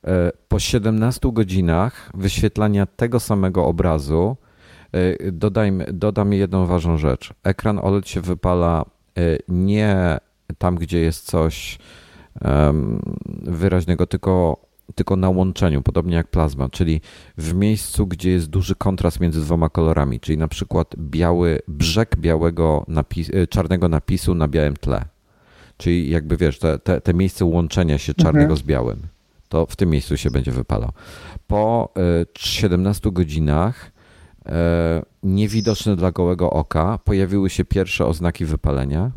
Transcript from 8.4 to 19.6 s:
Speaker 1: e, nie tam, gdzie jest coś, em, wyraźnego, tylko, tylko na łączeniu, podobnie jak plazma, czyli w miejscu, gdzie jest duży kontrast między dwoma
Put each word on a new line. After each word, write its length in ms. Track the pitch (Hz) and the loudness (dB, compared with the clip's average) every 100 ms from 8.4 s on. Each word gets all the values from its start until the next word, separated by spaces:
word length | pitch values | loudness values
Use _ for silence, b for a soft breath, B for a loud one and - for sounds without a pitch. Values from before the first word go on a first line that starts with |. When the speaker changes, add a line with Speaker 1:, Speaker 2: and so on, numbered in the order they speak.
| 90 90 85 82 - _ _ - | 0 2 2 0 -2 _ _ -2
Speaker 1:
e, 40 | 85 78 - | 0 0 -2
nie 720 | 90 95 104 107 98 90 76 _ _ _ - | 0 2 2 2 2 2 0 _ _ _ -4
tam, 180 | 90 90 | -2 -2
gdzie 240 | 82 87 | -2 0
jest 260 | 82 78 - | 0 -2 -2
coś, 540 | 85 80 - - - B B B B B - | 0 0 -2 -12 -14 B B B B B -6
em, 600 | - 69 76 76 58 57 50 50 - 50 | 0 2 4 2 0 -4 -6 -8 -10 -12
wyraźnego, 640 | 64 82 95 90 82 82 90 | -8 -2 2 2 0 0 0
tylko, 500 | 92 - 92 85 - _ _ _ - | -2 0 2 2 0 _ _ _ -6
tylko 200 | 92 95 | -2 2
na 140 | 92 | 2
łączeniu, 520 | 92 92 - 95 71 | 2 0 2 2 2
podobnie 340 | 65 - 85 85 | 0 0 0 0
jak 120 | 82 | 0
plazma, 420 | - 78 67 65 | 0 0 -2 -6
czyli 320 | - 85 78 B B B - | -2 0 0 B B B -8
w 160 | 80 | -4
miejscu, 540 | 87 101 107 - - 101 | 0 2 0 -2 -2 -2
gdzie 240 | 85 90 | -2 0
jest 180 | 92 78 | 0 0
duży 260 | 90 90 95 | -2 -2 -2
kontrast 440 | - 95 90 - | -2 0 0 0
między 220 | 87 80 | -2 0
dwoma 280 | 76 85 | 0 0